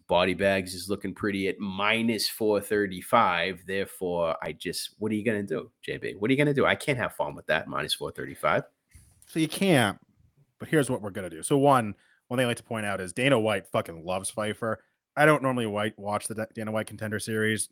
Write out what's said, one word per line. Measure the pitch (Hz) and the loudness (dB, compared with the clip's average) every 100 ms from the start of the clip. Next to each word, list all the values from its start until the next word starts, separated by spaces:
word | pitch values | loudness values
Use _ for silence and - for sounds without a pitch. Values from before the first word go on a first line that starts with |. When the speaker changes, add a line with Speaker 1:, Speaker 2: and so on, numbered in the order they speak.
| - | 0
Speaker 1:
Body | 87 95 | 2 4
bags | 87 98 98 90 | 2 2 2 -2
is | 92 90 | -8 -6
looking | 98 98 | -6 -6
pretty | 87 104 98 95 | -4 -2 0 -2
at | 92 | -4
minus | 101 95 104 113 113 107 - | -6 0 2 2 2 0 -2
four | - 110 101 | 0 2 2
thirty-five. | 98 104 101 92 - 120 101 87 90 92 | 2 0 0 -4 2 4 4 2 -2 -4
Therefore, | 87 98 92 - 92 87 82 - | -6 -4 -4 -6 -4 0 0 -2
I | 85 | -6
just, | 78 90 - - - | -8 -8 -6 -8 -6
what | 107 | -4
are | |
you | 107 | -2
gonna | 107 104 | 0 -2
do, | 98 - - _ | -2 -6 -6 _
J | - - | -10 -8
B? | 117 95 | -8 -4
What | 110 | 2
are | |
you | 135 | 4
gonna | 147 | 4
do? | 143 85 | 4 4
I | |
can't | 98 - 135 | 2 0 -2
have | 101 | -4
fun | - 73 76 | -4 -6 -6
with | - | 0
that, | 78 - | 0 0
minus | 69 73 | -4 -2
four | - 71 | -4 -4
thirty-five. | - 65 71 76 101 - _ _ - - _ _ | -8 -12 -2 2 2 -2 _ _ -20 -20 _ _
Speaker 2:
So | 165 | -2
you | 156 | -2
can't, | - 196 143 117 - _ _ _ _ _ _ | 0 4 6 4 0 _ _ _ _ _ _
but | 110 | 0
here's | 160 135 | 2 2
what | 117 | -2
we're | 104 | -6
gonna | 98 90 | -8 -10
do. | 80 | -10
So | - 143 | 0 4
one, | 143 131 107 - _ _ _ | 6 6 2 -6 _ _ _
one | 123 | 0
thing | |
I | 123 | 0
like | 113 | -2
to | |
point | - 113 104 | -4 -6 -4
out | 95 | -4
is | 90 | -6
Dana | 104 131 123 | 0 4 4
White | 110 101 - | 4 0 0
fucking | 113 101 82 | -4 -2 -8
loves | 82 92 95 | -6 -6 -4
Pfeiffer. | - 107 101 113 107 _ _ _ - | -4 -4 -4 -4 -6 _ _ _ 4
I | 151 | 6
don't | 147 | 6
normally | 131 123 110 | 2 0 -2
white, | 104 107 - | -2 -4 -4
watch | 101 104 - | -4 -4 -4
the | |
Da-, | 107 110 | -8 -8
Dana | 117 110 | -8 -4
White | 110 107 | -4 -4
Contender | 104 107 104 | -8 -6 -4
Series, | - 110 107 107 - | -2 0 0 0 -4